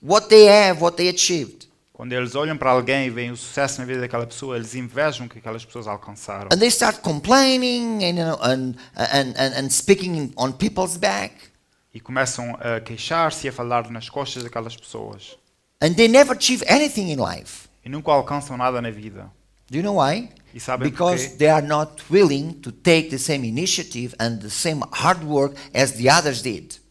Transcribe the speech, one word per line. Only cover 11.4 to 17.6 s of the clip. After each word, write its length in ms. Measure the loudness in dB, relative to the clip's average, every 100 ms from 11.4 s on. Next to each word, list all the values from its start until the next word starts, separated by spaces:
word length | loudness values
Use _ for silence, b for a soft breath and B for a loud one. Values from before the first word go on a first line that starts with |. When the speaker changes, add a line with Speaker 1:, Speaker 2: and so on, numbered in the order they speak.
| -20 _ _ _ _
Speaker 2:
E 80 | -20
começam 560 | -8 -2 -2 -2 -10 -8
a 180 | -6 -6
queixar-se 680 | -6 -12 -6 -2 -2 -2 -10
e 20 |
a 20 |
falar 380 | -8 -4 -4 -4
nas 200 | -12 -12
costas 340 | -10 -8 -8
daquelas 320 | -10 -10 -10 -14
pessoas. 600 | -16 -14 -14 -16 -20 -20 _ _ _ _
Speaker 1:
And 120 | 0 6
they 120 | 6
never 260 | 8 6 4
achieve 260 | -2 -2 2
anything 420 | 2 2 -2 -6
in 60 | -2
life. 500 | -4 -4 -12 -20